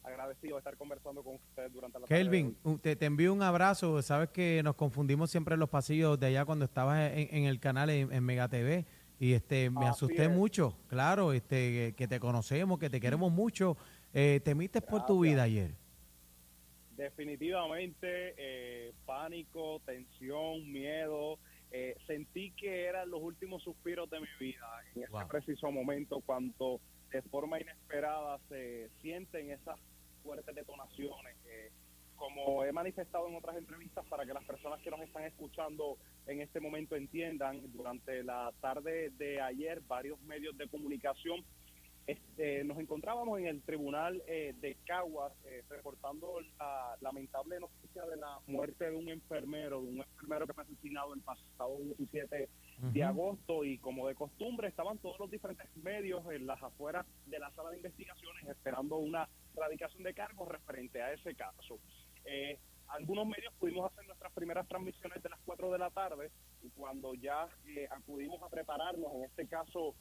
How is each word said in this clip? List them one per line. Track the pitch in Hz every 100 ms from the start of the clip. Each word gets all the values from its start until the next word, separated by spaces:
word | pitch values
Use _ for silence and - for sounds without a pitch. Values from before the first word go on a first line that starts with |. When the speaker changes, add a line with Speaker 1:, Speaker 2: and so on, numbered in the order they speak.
Speaker 1:
agradecido | - 127 135 135 156 139
de |
estar | 143 139
conversando | 143 139 147 139
con | 127 131
ustedes | - - 127
durante | 127 123 123
la | 123
tarde | 160
de |
Speaker 2:
Kelvin, | 185 180 139 -
Speaker 1:
hoy. | 156
Speaker 2:
u-, | 151
te, | 160 147
te | 151
envío | 147 175
un | 196
abrazo. | 190 175 190 196 175 151
Sabes | 131 147 160
que | - 175 165
nos | 151 143
confundimos | 147 123 143 143 165
siempre | 175 156
en | 160
los | 156
pasillos | 147 127 156 160 147
de | 131
allá | 131 143
cuando | 156 135
estabas | - 131 151 151
en, | 151 151 151
en | 143
el | 131
canal, | 139 131 147
en, | 151 135
en | 135
Mega | 123 123 123
T | 123
V. | 120 175 160 - - -
Y, | 127
este, | 123 - 135 127
me | 127 127
Speaker 1:
Así | 120 135
Speaker 2:
asusté | 330 156
Speaker 1:
es. |
Speaker 2:
mucho, | 175 208 - 143 - -
claro, | 123 143 196 180
este, | 131 - 127 123
que, | 120 117 107
que | 123
te | 123
conocemos, | 120 120 107 139 190 180
que | 151
te | 127
queremos | 123 151 180
mucho. | 170 226 - 190 156 - - -
Eh, | 135 143 143
temiste | 143 147 185 233
por | - 214 185
tu | 190
Speaker 1:
Gracias. | 165 143
Speaker 2:
vida |
ayer. | 117 110 90 - - - - - - - - - - - - 117
Speaker 1:
Definitivamente, | 139 - 147 143 156 185 165 160 185 160 180 180 180 160
eh, | 139 127 123 120 120 120 -
pánico, | 135 151 170 156 165 156 156 -
tensión, | 127 123 - 131 147 160 160 151
miedo. | 139 139 156 156 151 151 156 - - -
Eh, | 127 127 120 -
sentí | 151 151 180 196
que | 180 202 185 180
eran | 185 180
los | 170
últimos | 165 170 185 185
suspiros | - 165 170 175 165
de | 156
mi | 151 -
vida | 131 127 117 117 113
en | 120
ese | 123
Speaker 2:
Wow. | 104 90
Speaker 1:
preciso | 147 143 143 151
momento | 139 127 143 139 139 -
cuando | 131 127 117 131 123 - - -
de | 135
forma | 127 139 151 160
inesperada | 160 160 - 147 151 156 147 139 -
se | 139 123 120 113 -
sienten | 156 170 185 170 147
esas | 139 - - - - - -
fuertes | - 170 151 143
detonaciones. | 143 143 127 - 139 - 127 120 120
Eh, | 113 110 - - - - -
como | 139 143 139 139
he | 139
manifestado | 156 180 185 175 175 175
en | 170
otras | 165 170
entrevistas, | 165 160 170 - -
para | 147 131
que |
las | 139 -
personas | 131 147 151
que | 170
nos | 156
están | 160 156 156
escuchando | - 147 - 156 151 147 135 - - -
en | 143
este | 147 165
momento | 151 151 156 151
entiendan, | 135 160 165 156 135 135 131
durante | 120 123 123 123 127
la | 123 123 120 -
tarde | 135 135 147 165 160 131
de | 143 139
ayer, | 131 131 156 170
varios | 139 127 135 147
medios | 143 151 151 135
de | 143
comunicación, | 151 147 139 139 - 170 175 175 - - - - - -
este, | 143 - - 147 139
nos | 143 147
encontrábamos | 156 147 170 240 233 202
en | 175
el | 147
tribunal, | - 156 143 147 165 185 -
eh, | 160 147 123
de | 139 - -
Caguas, | 180 180 156 143 -
eh, | 135 127 120
reportando | 143 143 131 139 147 170 170 160 -
la | 147 139 123 117
lamentable | 135 135 135 135 143 175
noticia | 175 - - 185 165
de | 156
la | 147 139 143
muerte | 139 143 - 170
de | 160
un | 165
enfermero, | 160 - 156 131 151 151 135
de | 127
un | 127
enfermero | 135 - 147 151 151
que |
fue | 139
asesinado | 151 151 147 143 143 139
el |
pasado | - 127 - - 127 139
diecisiete | 143 - 139 147 - 147 135 - - -
de | 127 120
Speaker 2:
Ujú. | 170
Speaker 1:
agosto, | 190 185 196 - 165 143
y | 127
como | 123 131 131
de | 135
costumbre, | 147 - 220 240 208
estaban | - 175 214
todos | 185 185
los | 202
diferentes | 208 202 185 - 160
medios | 160 208 196 180 170
en | 147 131
las | -
afueras | 127 - 147 165 180 - -
de | 151
la | 143 143
sala | 160
de | 175
investigaciones | 180 - 196 180 170 170 147
esperando | 139 135 127 139 156
una | 156 165 156 - - -
radicación | 156 151 165 -
de | 185
cargos | 180 208 196 170
referente | 156 - 135 123 123
a | 120
ese | 151 175 139
caso. | 113 - - 113 - - - - -
Eh, | 139 143 147 - - -
algunos | 151 156 196 214
medios | - 233 -
pudimos | 175 175 185
hacer | - -
nuestras | 185 180
primeras | - 170 170 180
transmisiones | 185 185 - 175 180
de | 170
las | 165
cuatro | - 175 185
de | 180
la | 180
tarde, | 196 190 151 151 - - -
y | 123
cuando | 139 139 135 131 127
ya, | 135 147 165 - 147
eh, | 147 139
acudimos | 135 - 143 143 175
a | 180
prepararnos, | 165 156 147 165 175 156 135
en |
este | 131 - 156
caso | 165 160 180 156 -